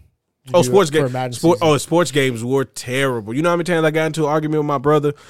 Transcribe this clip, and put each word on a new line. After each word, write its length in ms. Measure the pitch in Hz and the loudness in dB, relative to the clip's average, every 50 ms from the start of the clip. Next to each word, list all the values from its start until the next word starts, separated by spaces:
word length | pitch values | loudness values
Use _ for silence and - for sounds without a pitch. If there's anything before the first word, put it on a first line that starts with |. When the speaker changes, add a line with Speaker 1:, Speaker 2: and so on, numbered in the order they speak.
| _ _ _ _ _ _ _ _ _ | _ _ _ _ _ _ _ _ _
Speaker 1:
to 60 | 127 160 | 0 2
Speaker 2:
Oh, 80 | 175 | 2
Speaker 1:
do 60 | 151 127 | 2 4
Speaker 2:
sports 220 | 127 196 190 151 | 4 4 4 4
Speaker 1:
it 20 | |
for 60 | 143 160 | 2 0
a 40 | |
Speaker 2:
games. 100 | 143 127 | 0 0
Speaker 1:
Madden 200 | 123 127 127 127 | -2 -6 -6 -8
Speaker 2:
Sport, 260 | 123 - - 165 175 - | -6 0 2 2 2 4
Speaker 1:
season. 100 | 175 160 | 2 2
Speaker 2:
oh, 80 | 151 135 | 2 2
sports 340 | - - 160 170 175 - | 0 0 0 0 0 0
games 320 | 131 147 135 131 123 113 117 | 0 0 0 0 -2 -4 -4
were 200 | 120 135 139 131 | -2 -2 -2 -2
terrible. 680 | - _ - - 131 127 135 139 135 127 117 104 104 117 | -4 _ -12 -10 -6 -4 -2 -2 -2 -2 -4 -6 -6 -4
You 80 | 139 | -2
know 80 | 160 175 | 0 0
how 60 | 175 | 0
many 80 | 175 170 | -2 -2
times 200 | 165 175 165 160 | -2 0 0 0
I 60 | 156 | 0
got 160 | 151 156 160 | 0 0 -2
into 160 | 156 156 160 | -2 -2 -2
an 60 | 156 143 | -2 0
argument 300 | 151 160 156 151 156 156 | 0 0 0 0 -2 -2
with 80 | 147 147 | 0 -2
my 100 | 147 135 | -2 0
brother 360 | 123 147 151 151 143 147 143 - - | 2 2 2 2 2 0 -4 -6 -12